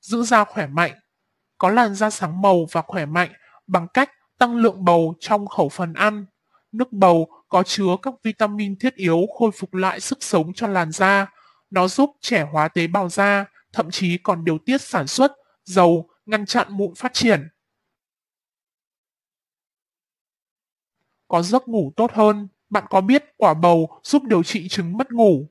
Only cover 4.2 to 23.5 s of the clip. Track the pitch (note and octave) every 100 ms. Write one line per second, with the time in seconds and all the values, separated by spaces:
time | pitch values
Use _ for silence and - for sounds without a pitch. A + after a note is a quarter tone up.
4.2 | _ _ B3 A#3 A3+ F#3+ F3+ E3+ E3 E3
5.2 | - G#3 G3+ - D3 - F3 D#3+ G#3 G#3
6.2 | G3 _ _ _ _ A3 B3+ G3+ F#3+ E3
7.2 | D#3+ - _ F3+ F#3+ - F#3+ F3 C4+ -
8.2 | A3 G#3 G#3+ G#3 G3+ G3 B3+ - F#3 E3
9.2 | F#3+ - A3+ - F#3+ F#3 F#3 - - -
10.2 | - F3+ D#3+ F#3+ A3 F#3+ E3 D#3+ F#3+ G3
11.2 | G3 _ _ _ _ F#3+ F#3 F#3 C#4+ _
12.2 | - A3+ D3 D#3 D#3 - E3 F#3 F3+ F#3
13.2 | G3+ G3+ G3 _ _ - E3+ - F3+ F3
14.2 | - F3 E3 D#3 - C4 - G#3+ D#3 -
15.2 | C#4 - _ _ - F#3 F3 E3+ D#3+ _
16.2 | - G#3+ G3+ A#3+ - G3+ G3 E3+ B3+ -
17.2 | A#3+ F#3+ D#3+ _ _ _ _ _ _ _
18.2 | _ _ _ _ _ _ _ _ _ _
19.2 | _ _ _ _ _ _ _ _ _ _
20.2 | _ _ _ _ _ _ _ _ _ _
21.2 | _ E3+ F3 A#3+ B3 A3+ C#3+ - A#3 G#3+
22.2 | G#3+ G#3 G3+ _ _ G#3 - G3 F#3+ C#4
23.2 | D4 _ G3+